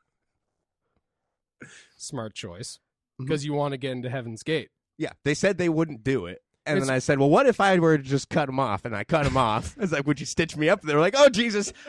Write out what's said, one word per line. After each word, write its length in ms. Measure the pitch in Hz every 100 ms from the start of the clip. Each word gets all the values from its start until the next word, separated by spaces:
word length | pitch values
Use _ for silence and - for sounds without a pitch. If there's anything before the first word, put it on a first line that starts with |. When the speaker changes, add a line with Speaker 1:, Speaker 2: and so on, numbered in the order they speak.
| _ _ _ _ _ _ _ _ _ _ _ _ _ _ _ _ - - _ -
Speaker 1:
Smart 380 | - 135 110
choice. 460 | - 101 87 - - _ _ _ -
Speaker 2:
Mm-hmm. 80 | 131
Speaker 1:
'Cause 160 | 160 147
you 80 |
wanna 240 | 147 143 135
get 140 | 135
into 180 | 127 123
Heaven's 320 | 135 117 110
Gate. 280 | - 156 - _ _ -
Speaker 2:
Yeah, 140 | - -
they 100 | 143
said 240 | 147 190 175
they 120 | 175
wouldn't 340 | 156 160 117
do 220 | 120 131 87
it. 180 | 87 _ _ 147
And 120 | 143
Speaker 1:
It's 100 | 135
Speaker 2:
then 80 | 131
I 40 |
said, 200 | - 139
"Well, 100 | 143
what 160 | 190 233
if 120 | 202
I 160 | 196 185
were 180 | 165 156
to 60 |
just 260 | 131 139 -
cut 200 | 175 139
'em 100 | 131
off?" 260 | 123 98 120
And 100 | 104
I 80 |
cut 220 | 104 160 143
'em 120 | 135
off. 380 | 117 110 - -
<laughs> 20 |
It's 120 | 190
like, 140 | 151 143
"Would 120 | 143
you 60 | 139
stitch 320 | - 160 147
me 100 | 151
up?" 120 | 196
They 120 | 151 147
were 40 |
like, 160 | 175 269
"Oh, 120 | 285
Jesus. 420 | 208 240 202 202 -